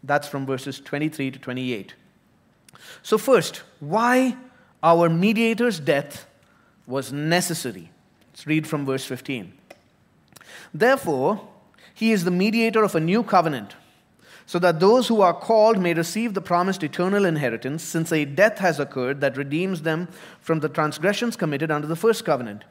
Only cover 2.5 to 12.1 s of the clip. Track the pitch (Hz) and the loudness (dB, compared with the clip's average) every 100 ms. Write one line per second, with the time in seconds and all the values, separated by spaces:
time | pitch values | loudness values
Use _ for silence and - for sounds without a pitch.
2.5 | _ - - - - - 214 208 240 160 | _ -20 -20 -20 -20 -2 0 4 4 2
3.5 | - - _ 143 196 240 254 262 - - | -10 -20 _ -4 0 4 4 2 -2 -12
4.5 | _ _ _ 160 170 170 165 202 220 226 | _ _ _ 4 4 4 4 2 2 0
5.5 | 226 240 180 139 143 139 - - _ _ | 2 0 -2 0 0 -2 -14 -20 _ _
6.5 | _ _ _ - 131 120 143 156 175 180 | _ _ _ -8 -6 -6 -4 0 0 0
7.5 | 165 127 92 82 _ _ _ _ - - | -4 -6 -10 -16 _ _ _ _ -18 -2
8.5 | 156 151 151 139 131 - 123 - 127 90 | -2 0 -4 -2 -4 -6 -12 -8 -8 -10
9.5 | - _ - _ _ _ _ _ - - | -20 _ -20 _ _ _ _ _ -20 -20
10.5 | - - 151 226 269 180 139 139 208 - | -20 -16 0 2 2 0 0 0 0 -6
11.5 | - _ _ - - 220 | -20 _ _ -20 -2 2